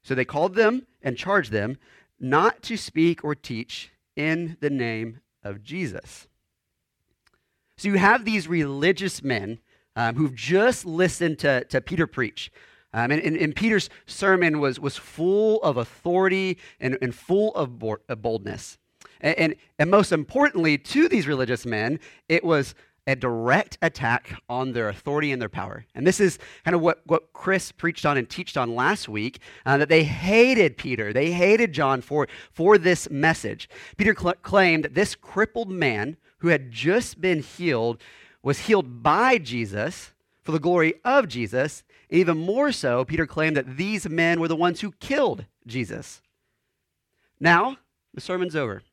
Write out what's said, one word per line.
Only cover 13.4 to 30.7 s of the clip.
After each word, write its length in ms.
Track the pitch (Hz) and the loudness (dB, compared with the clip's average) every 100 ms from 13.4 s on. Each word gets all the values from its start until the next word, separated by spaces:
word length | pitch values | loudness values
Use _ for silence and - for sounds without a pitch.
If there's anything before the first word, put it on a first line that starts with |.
| 156 - | -2 0
Peter's 340 | 226 208 - - - | 0 0 -2 -14 -18
sermon 540 | - 196 185 170 151 | -2 2 4 2 2
was, 200 | 143 120 | -2 -2
was 160 | 139 - | -6 -8
full 640 | - - 170 202 220 214 | -16 -4 0 2 2 2
of 120 | 165 151 | 0 -2
authority 840 | 143 - 175 180 190 190 190 175 - _ | -6 -8 -2 2 2 2 -2 -4 -10 _
and, 180 | 127 131 | -4 -2
and 120 | 127 | -4
full 400 | 120 - 190 214 190 | -6 -2 0 2 -2
of 220 | 135 120 | -6 -6
bo-, 220 | 113 107 - | -8 -8 -8
of 140 | 113 | -6
boldness. 560 | 117 113 101 104 - - _ _ - _ | -4 -4 -6 -12 -14 -20 _ _ -20 _
And, 160 | - 160 | -2 0
and, 180 | 160 - _ - | -2 -2 _ -2
and 140 | 160 | 4
most 200 | 202 - | 4 4
importantly, 680 | 165 143 262 285 208 160 143 | 0 0 2 2 2 2 0
to 300 | - 277 330 | 0 2 4
these 180 | 226 143 | 2 0
religious 380 | 139 123 120 120 | -2 -2 -2 -2
men, 340 | 107 113 160 - - - | -2 -2 -4 -8 -20 0
it 160 | 170 | 0
was 320 | 170 151 135 - _ _ - | 2 0 0 -10 _ _ -4
a 80 | 135 | -2
direct 640 | 127 117 117 160 - - | -2 -2 2 2 0 -4
attack 580 | 165 - 113 123 - - - | -4 -2 -2 -2 -4 -18 -8
on 240 | 123 131 | -6 -4
their 160 | 120 107 | -4 -4
authority 440 | 101 143 147 147 | -6 -6 -4 -2
and 100 | 131 | -4
their 80 | 110 | -6
power. 340 | - 98 - - - | -8 -10 -12 -16 0
And 100 | 151 | 0
this 140 | 190 | 4
is 180 | 190 - - - | 0 0 -18 -8
kind 120 | - 175 | -2 0
of 60 | |
what, 200 | 165 160 - | 0 -2 -2
what 280 | 160 _ | -2 _
Chris 380 | - 185 190 - | -8 -2 -2 -4
preached 340 | - 170 - 151 | -4 -4 -2 0
on 120 | 143 | 0
and 120 | 117 | -2
teached 260 | - - 139 | -10 -8 -4
on 200 | 117 117 | -4 0
last 340 | 139 208 - | 0 0 -4
week, 300 | 107 117 - - - 131 | -6 -6 -8 -20 -8 0
uh, 120 | 139 | 2
that 120 | 147 | 6
they 140 | 160 | 4
hated 760 | 151 180 180 220 247 240 160 | 4 -2 2 6 6 6 2